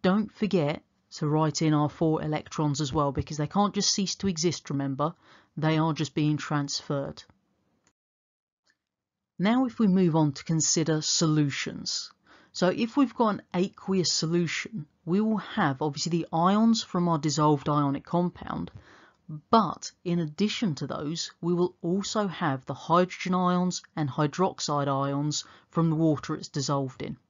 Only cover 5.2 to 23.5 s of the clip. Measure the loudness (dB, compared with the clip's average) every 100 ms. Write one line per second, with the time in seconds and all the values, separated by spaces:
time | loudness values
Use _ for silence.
5.2 | _ -20 _ -4 0 2 0 0 -2 0
6.2 | 0 0 -2 -4 -2 -6 -4 -6 -6 -12
7.2 | -20 _ _ _ _ _ _ _ _ _
8.2 | _ _ _ _ _ _ _ _ _ _
9.2 | _ _ 2 2 0 2 4 6 4 4
10.2 | 2 0 -2 0 2 0 0 0 0 0
11.2 | 2 4 2 0 -8 -8 -8 -8 -10 _
12.2 | _ -20 _ -2 0 0 -2 2 0 2
13.2 | 0 0 -4 -2 -2 -4 -2 0 0 -2
14.2 | 0 0 0 -4 -8 -10 -12 _ -2 0
15.2 | 2 -2 -4 0 0 0 -4 -4 -2 -2
16.2 | -2 2 4 4 4 2 0 0 2 2
17.2 | 0 4 4 4 2 2 2 -2 -2 0
18.2 | 0 -4 -10 -8 -8 -12 -20 -20 -20 _
19.2 | _ -16 _ 2 4 -2 -12 _ -4 -2
20.2 | -2 -2 -2 0 -4 -4 -6 -6 -6 -6
21.2 | -8 -6 -2 0 0 -2 -2 -2 -2 -2
22.2 | -2 -2 -2 -2 -6 -12 2 4 4 0
23.2 | -2 2 2